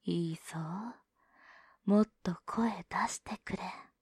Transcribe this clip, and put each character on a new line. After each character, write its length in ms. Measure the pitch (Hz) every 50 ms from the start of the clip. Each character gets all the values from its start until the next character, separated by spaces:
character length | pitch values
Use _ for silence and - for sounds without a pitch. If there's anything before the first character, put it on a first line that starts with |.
| _
い 300 | 185 175 170 170 165 160
い 20 |
ぞ。 80 | - - - - 165 160 156 175 196 214 240 247 - _ _ _ _ _ _ _ - - - - - - - - _ _
も 180 | - 196 208 214
っ 60 | - _ _ _
と 140 | - 170 - _
声 400 | - - - 226 226 208 185 175 _
出 180 | - - 226 -
し 80 | - - _
て 140 | - 220 - _
く 140 | - -
れ。 60 | - 185 185 - - - - _ _